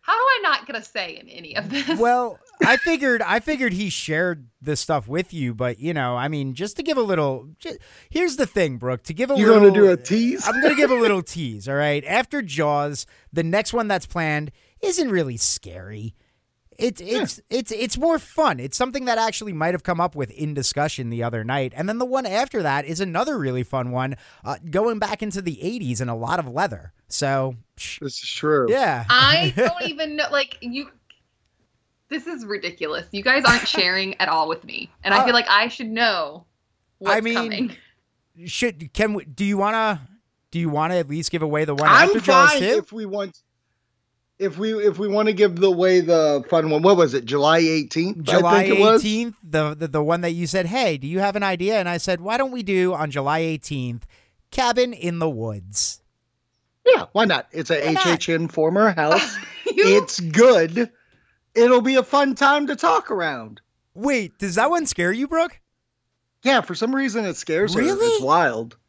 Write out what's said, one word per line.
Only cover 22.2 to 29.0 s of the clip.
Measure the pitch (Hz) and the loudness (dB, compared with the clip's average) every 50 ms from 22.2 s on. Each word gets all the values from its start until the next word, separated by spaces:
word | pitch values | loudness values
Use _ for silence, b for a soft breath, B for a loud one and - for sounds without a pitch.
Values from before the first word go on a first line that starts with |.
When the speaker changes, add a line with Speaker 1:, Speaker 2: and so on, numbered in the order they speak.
| 254 | -2
Speaker 2:
after | 208 185 214 262 269 - 233 175 | -2 -2 -2 -2 -2 -4 -4 -2
that | 147 139 143 147 | 0 -2 -2 -2
is | 139 165 160 | -4 -6 -6
another | 196 185 160 175 247 294 294 226 | -6 -4 -2 -2 -2 -2 -2 -4
really | 147 131 127 127 | -4 -4 -4 -4
fun | 123 - - 131 123 123 | -6 -4 -4 -6 -4 -4
one, | 123 127 127 135 135 b b b b b b | -4 -4 -4 -4 -6 b b b b b b
uh, | 123 139 - - 170 | -10 -10 -10 -10 -4
going | 151 185 214 240 226 208 | -2 -2 0 0 -2 -2
back | 214 202 214 - | -4 -6 -6 -6
into | 214 208 175 196 | -6 -8 -8 -6
the | 190 170 156 - | -6 -8 -8 -6
eighties | - 180 233 247 202 123 123 104 | -8 -8 -6 -6 -6 -6 -4 -4
and | 127 120 | -4 -6
a | 117 | -6
lot | 113 113 123 170 180 | -8 -6 -4 -4 -4
of | 160 127 | -4 -6
leather. | 120 147 190 202 110 87 - 85 _ _ _ | -4 -4 -4 -4 -4 -10 -16 -20 _ _ _
So, | _ - - 147 139 135 135 131 131 127 117 - _ _ | _ -6 -4 -2 -2 0 -2 -2 -4 -6 -12 -18 _ _
psh. | - - - - - | -16 -14 -14 -12 -10
Speaker 3:
This | 147 139 - - - | -12 -12 -12 -10 -12
is | - | -12
true. | - - - 151 151 143 127 117 | -10 -4 0 2 2 2 2 2
Speaker 2:
Yeah. | 233 269 262 202 - 120 | 2 2 2 0 0 -2